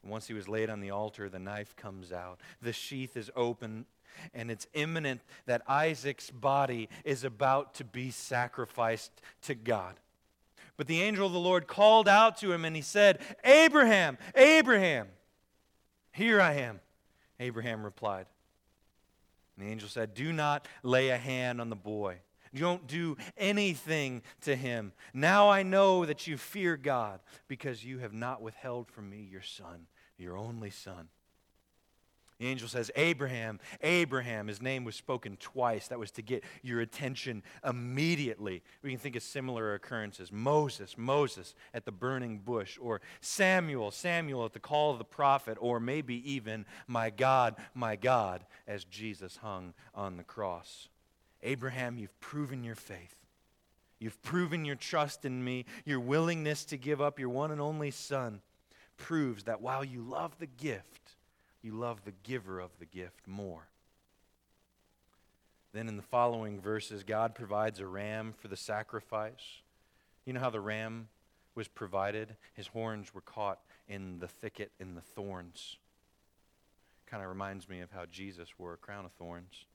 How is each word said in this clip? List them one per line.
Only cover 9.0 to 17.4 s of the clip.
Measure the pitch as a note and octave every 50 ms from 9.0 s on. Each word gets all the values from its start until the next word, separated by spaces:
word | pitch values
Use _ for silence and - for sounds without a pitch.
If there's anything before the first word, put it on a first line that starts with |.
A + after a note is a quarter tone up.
| - - _ - - - - _
to | - - C#3
God. | A2+ A2 A#2+ A#2 G#2 F#2 F2+ F#2+ - _ _ _ _ _ _ _ _ _ _ _ - - - _
But | - D3
the | B2 E3 E3
angel | F#3 G#3+ G#3+ F#3+ G3
of | F#3+
the | F3 F3+
Lord | F3 F3+ F#3 F3+ -
called | - - - G3+ G#3+ A3 A3 G#3+
out | G3+ G3 G#3 A3+ A3+ A3
to | - G#3+ G3
him, | F3 E3+ E3
and | D#3+ D#3+
he | D#3+
said, | C#3 - - G#3 G#3 G3+ F#3 - - - - -
"Abraham, | - B3 C#4 D#4 D#4+ D#4+ - D4+ C4+ A3+ A3 G3 F3 D3+ C3 - - - -
Abraham." | C4 C4 D4 D#4+ D#4+ D4+ B3+ A#3+ G3+ F#3+ F3 D3+ A#2+ G#2 F#2+ - _ _ _ _ _ _ _ _ _ _ _ _ _ _ _ _ _ _ _
"Here | - - G#3 A#3 A3 G3+
I | F#3 E3
am," | D3 C#3+ C3 A#2+ A2 F#2+ - _ _ _ _ _ _ _ _ _ _ _